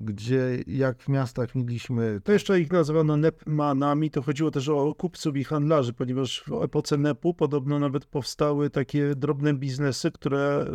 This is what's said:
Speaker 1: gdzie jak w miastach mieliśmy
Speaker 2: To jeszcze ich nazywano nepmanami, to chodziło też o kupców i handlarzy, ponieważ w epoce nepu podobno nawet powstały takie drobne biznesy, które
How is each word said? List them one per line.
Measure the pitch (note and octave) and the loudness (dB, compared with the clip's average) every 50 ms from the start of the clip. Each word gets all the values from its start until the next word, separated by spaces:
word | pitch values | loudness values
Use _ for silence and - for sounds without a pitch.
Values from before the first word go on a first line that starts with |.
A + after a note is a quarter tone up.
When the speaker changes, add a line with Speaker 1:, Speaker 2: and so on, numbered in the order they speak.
Speaker 1:
gdzie | G#2+ A2 G2+ F#2+ G#2+ A#2 B2+ C3 B2+ B2+ B2 B2 - | -8 -8 -8 -6 -2 0 0 0 2 0 -2 -4 -6
jak | - F#2+ C3+ C3+ C3 B2 B2 - | -6 -2 0 0 0 -2 -4 -2
w | - | -2
miastach | C#3 C#3 C3 A#2+ - - A#2+ A#2 - | 0 0 0 -2 -4 -4 -6 -4 -2
mieliśmy | C3 B2 A#2+ A#2+ A2+ - - B2+ A#2 A#2 A2+ G#2+ G2+ - | -4 -4 -2 -4 -6 -6 -4 -2 0 0 0 -2 -2 0
Speaker 2:
To | - G#3 | 2 2
jeszcze | G3 - - G3 F3+ | 2 4 2 2 2
ich | E3+ C#3+ F3+ | 2 2 2
nazywano | F3 D#3+ C#3 D3+ E3 D#3+ D3+ D3+ | 2 2 4 2 2 4 4 2
nepmanami, | D3 D3+ D#3+ D#3+ - - - D#3 D3+ D3 D3 C#3 C3+ C#3 D3 D3 D3 D#3 D#3 | 4 2 2 0 0 -6 -4 -2 0 0 0 2 2 2 2 2 2 0 -2
to | - D3+ B2 | -2 -4 -2
chodziło | D3 D3 C3 D#3+ D#3 | -2 -2 0 0 0
też | C#3+ C#3+ C3 C#3+ | 0 -2 -2 0
o | D#3 C#3+ C#3 D3+ D3+ | 0 2 2 0 -2
kupców | - - F3+ - - - D#3+ C#3 | -4 -6 -6 -6 -4 -4 -4 -2
i | C#3 C3 | -2 -4
handlarzy, | - D#3 D3+ C#3+ D3+ D#3+ D3+ C3 A#2+ A#2+ | -2 0 0 2 4 4 4 4 2 -2
ponieważ | - C3+ B2 B2+ C3 C3+ A#2 - - - | -4 -4 -2 -2 -2 -2 -2 -4 -8 -8
w | - - A3+ - | -8 -4 -4 -4
epoce | - - D3+ D3+ - D#3 C#3+ | 0 -2 -2 0 0 0 2
nepu | C#3+ D3 C#3+ - - E3+ F3 | 2 0 0 0 0 -2 0
podobno | - D#3+ C#3+ C#3+ D3 C3 C#3+ D3 D3 | 2 0 0 0 -2 0 0 0 0
nawet | C#3+ C#3+ C3 C#3+ - | 0 0 -2 -2 -6
powstały | _ - D3 A#2+ - - - D#3 D3 D3 C#3+ D3 C#3+ | _ -6 -6 -6 -6 -2 0 0 0 2 0 0 0
takie | - D3 C3+ - - D3 C#3+ C#3+ D3 | 0 -2 -4 -2 0 0 0 0 0
drobne | C3+ B2+ - - C3+ C#3+ D3+ D3 | -2 -2 -2 -2 0 2 0 0
biznesy, | C3+ C#3 C#3 B2+ C3 D3 C#3 B2+ - - E3 | 0 -2 -6 -4 -2 -2 -2 -2 0 -2 -4
które | - - - D3 C3+ C#3 C#3 C#3+ C#3+ C#3+ D3 - | -4 -2 -4 -2 0 0 0 2 0 0 -2 -2